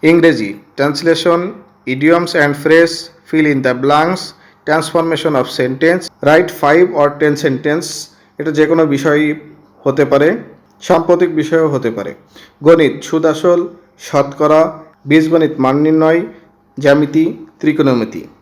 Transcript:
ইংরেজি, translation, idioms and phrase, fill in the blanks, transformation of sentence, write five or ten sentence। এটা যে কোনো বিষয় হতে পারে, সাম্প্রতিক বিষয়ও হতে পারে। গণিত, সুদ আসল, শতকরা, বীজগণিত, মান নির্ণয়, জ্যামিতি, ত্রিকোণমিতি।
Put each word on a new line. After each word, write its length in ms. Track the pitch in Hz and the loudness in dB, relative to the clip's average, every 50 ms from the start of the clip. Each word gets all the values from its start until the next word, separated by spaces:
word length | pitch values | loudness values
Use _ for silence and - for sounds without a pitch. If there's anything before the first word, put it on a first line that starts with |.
ইংরেজি, 520 | - 156 170 170 165 165 147 - 160 151 - - _ _ _ | 4 4 4 4 4 2 2 2 -4 -8 -8 -12 _ _ _
translation, 640 | - 139 147 147 147 156 165 165 160 - 180 170 170 175 190 220 - - _ _ _ _ 127 131 | -4 -4 -2 -2 -2 0 0 0 0 0 0 0 0 -2 -8 -12 -16 -20 _ _ _ _ -8 -6
idioms 380 | 131 147 156 170 170 175 170 - 170 | -2 2 2 2 2 0 -2 -2 0
and 100 | 147 147 143 143 | 0 0 -2 -2
phrase, 320 | - 156 156 165 170 165 165 - - - _ _ _ _ | 0 2 4 4 4 2 0 -10 -14 -18 _ _ _ _
fill 180 | - 156 156 151 143 | -2 0 0 0 0
in 60 | 135 131 | 0 0
the 80 | 131 127 123 | -2 -2 -2
blanks, 400 | 131 139 147 151 156 170 190 180 - - - _ _ _ _ _ _ | 0 0 2 2 2 0 -2 -6 -8 -14 -18 _ _ _ _ _ _
transformation 680 | - 151 160 156 - - 170 165 165 160 147 - 165 151 135 | -2 -2 -2 -2 -2 -2 -2 -2 -2 -4 -2 -2 -2 0 0
of 60 | 123 - - - | -2 -2 -4 -4
sentence, 420 | 131 127 131 131 165 156 180 180 175 - _ _ - | -4 -4 -2 0 0 0 0 0 -4 -10 _ _ 0
write 260 | 139 151 170 180 175 - - | 2 2 2 2 0 -4 -2
five 240 | - 143 151 170 180 175 175 151 | 0 2 4 4 2 2 2 0
or 80 | 143 143 143 143 | 0 0 0 0
ten 140 | 156 151 143 143 - | -2 -2 -2 -2 -2
sentence। 440 | 151 135 127 - 147 147 170 156 156 - - - - _ _ _ _ _ - | -4 -4 -2 -2 -2 -4 -2 -4 -8 -12 -14 -16 -18 _ _ _ _ _ -8
এটা 120 | 151 160 | -6 -4
যে 160 | 151 147 151 | 0 0 2
কোনো 200 | 151 165 165 160 | 2 4 2 2
বিষয় 480 | 151 139 135 139 156 147 151 156 151 151 151 - - - _ _ _ _ _ - | 0 0 -2 0 0 0 0 0 -2 -4 -8 -12 -20 -20 _ _ _ _ _ -4
হতে 200 | 143 135 143 143 | -4 0 0 0
পারে, 240 | 143 - 139 147 170 226 233 - - - _ _ _ _ _ | 2 2 2 2 2 0 -2 -8 -16 -20 _ _ _ _ _
সাম্প্রতিক 540 | - - 185 165 165 170 175 175 180 165 156 | -2 0 0 0 2 2 2 2 2 -2 0
বিষয়ও 340 | 156 147 - 165 165 160 156 | -4 -4 -2 0 0 0 0
হতে 220 | 143 127 110 117 | -2 -2 -4 -4
পারে। 240 | - 101 98 87 - - _ _ _ - - _ _ _ 143 | -6 -6 -10 -10 -12 -16 _ _ _ -20 -20 _ _ _ 4
গণিত, 300 | 151 165 165 156 135 - 147 | 4 4 6 4 0 0 -4
সুদ 240 | - - - 160 156 | -10 -6 -4 -2 0
আসল, 420 | 160 151 151 - 139 131 175 - - - - _ _ _ _ | 0 -2 0 0 0 0 0 -2 -6 -10 -20 _ _ _ _
শতকরা, 840 | - - - 143 139 139 139 - 151 151 156 156 160 156 156 - - - _ _ _ 139 | -14 -2 -2 0 0 -2 -2 -2 0 2 4 4 2 2 -2 -12 -20 -20 _ _ _ 2
বীজগণিত, 460 | 147 160 160 156 160 165 160 151 156 131 | 2 2 2 2 2 0 0 0 0 0
মান 180 | 131 131 135 | 0 0 2
নির্ণয়, 440 | 143 151 156 160 160 156 160 165 170 190 220 - - _ _ _ _ _ _ _ - | 2 2 2 2 2 2 2 2 0 -2 -6 -14 -20 _ _ _ _ _ _ _ -2
জ্যামিতি, 680 | 143 143 143 147 151 139 - 156 160 170 - - - - _ _ | 2 2 2 2 0 0 0 0 0 0 -4 -10 -16 -20 _ _
ত্রিকোণমিতি। 640 | - 156 151 156 147 135 127 120 110 - - 85 78 - _ _ | -4 -4 0 0 0 0 0 0 -2 -6 -8 -14 -16 -16 _ _